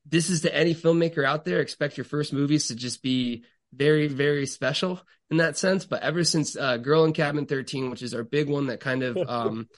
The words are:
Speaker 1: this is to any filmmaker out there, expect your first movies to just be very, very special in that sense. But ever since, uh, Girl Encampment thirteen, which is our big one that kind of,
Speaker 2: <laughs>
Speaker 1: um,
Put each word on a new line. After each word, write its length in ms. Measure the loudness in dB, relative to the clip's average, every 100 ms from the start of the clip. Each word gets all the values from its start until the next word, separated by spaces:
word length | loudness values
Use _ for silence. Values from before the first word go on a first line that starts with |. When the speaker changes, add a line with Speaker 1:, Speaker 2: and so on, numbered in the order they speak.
| -2
Speaker 1:
this 240 | 0 2
is 120 | 0
to 120 | 0 2
any 200 | 2 2
filmmaker 480 | 2 4 2 2
out 220 | 0 0 0
there, 160 | -2
expect 360 | -2 -2 -4 -4
your 60 | -6
first 280 | -4 -2
movies 340 | 0 2 2 0
to 80 | -6
just 260 | -8 -6
be 440 | -2 0 -2 -6 -12 _ _
very, 340 | 0 4 4 2
very 380 | 0 0 0 -2
special 560 | -4 -2 -2 -2 -4 -12 _ -2
in 60 | 2
that 200 | 2 2
sense. 280 | 0 0 0
But 180 | -4
ever 200 | 0 0
since, 320 | 2 2 0 -2
uh, 220 | -2 0
Girl 280 | 2 4 4
Encampment 440 | 4 0 -2 -2
thirteen, 400 | -4 -4 -4 -6
which 140 | -6
is 100 | -8
our 100 | -6
big 240 | -2 -2 0
one 200 | 0 -2
that 120 | -4
kind 200 | -2 -2
of, 160 | -2 -2
Speaker 2:
<laughs> 100 | -2
Speaker 1:
um, 400 | -2 -2 -4 -10